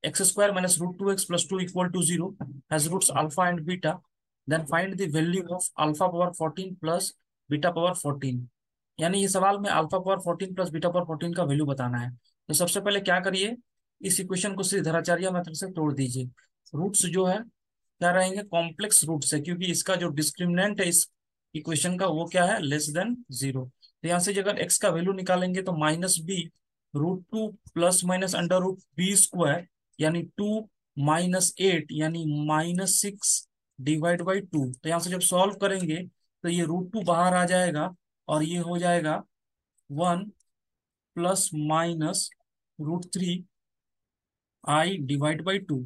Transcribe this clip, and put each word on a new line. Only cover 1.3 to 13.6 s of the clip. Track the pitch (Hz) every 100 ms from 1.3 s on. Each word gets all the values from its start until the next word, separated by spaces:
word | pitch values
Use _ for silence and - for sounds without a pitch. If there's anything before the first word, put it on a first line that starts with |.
| 175 -
टू | 190
equal | 180 180 180
to | 180
zero | 170 170 180 202 131 135 -
has | 156 151
roots | 185 -
alpha | 139 151 147
and | 180 175 156
beta, | 180 156 175 _ _ _ _ -
then | 160 151
find | 165 190 190
the | 190
value | 151 165 185 170
of | 180 - -
alpha | 151 151 180
power | 170 175
fourteen | 175 160 151 190 180
plus | 160 170 180 - _ _ _
beta | 147 170
power | 170 175 180
fourteen। | 147 143 135 123 123 _ _ _ _ -
यानी | 160 196
ये | 196
सवाल | 190 190 202
में | 202
alpha | 175 160 190 185
power | 190
fourteen | 180 170 190 185
plus | 175
beta | 160 175
power | 175 175
fourteen | 156 170 170
का |
वैल्यू | 160 143 147
बताना | 131 123 123
है। | 120
तो | 123 _ _ -
सबसे | 147 175 202
पहले | 196 202
क्या | 190 180
करिए, | 185 190 202 240